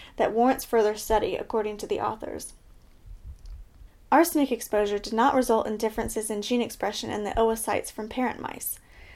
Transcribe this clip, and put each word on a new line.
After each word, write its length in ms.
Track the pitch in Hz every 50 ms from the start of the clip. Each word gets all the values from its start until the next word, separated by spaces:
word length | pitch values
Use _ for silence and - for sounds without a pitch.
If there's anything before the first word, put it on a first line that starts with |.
| - - -
that 160 | - - -
warrants 320 | 214 226 240 262 277 269 -
further 320 | - - 226 208 208 214
study, 400 | 214 - - 220 214 214 - 185
according 400 | - - - - 220 208 214 214
to 100 | 208 214
the 140 | - 208 -
authors. 540 | - 214 220 214 - - - - - - - - - - - - - - - - - - - - - - - - - - - - - - - - - - - - - -
Arsenic 400 | 269 285 330 330 - 302 277 -
exposure 480 | 247 226 - - - 208 208 202 208 208
did 140 | 208 -
not 220 | 226 220 240 277 277
result 320 | 262 247 233 226 220 -
in 100 | - 214
differences 540 | 208 220 220 214 226 220 226 - 220 214 -
in 100 | 220 208
gene 220 | 208 - 247 240
expression 480 | 233 226 - - - 202 208 - - -
in 140 | - 208 208
the 60 | 202
oocytes 600 | - - 226 226 226 220 - 214 202 - - -
from 160 | - - 214 220
parent 320 | - 254 254 233 - -
mice. 400 | - - - - - - - - - - - - - - -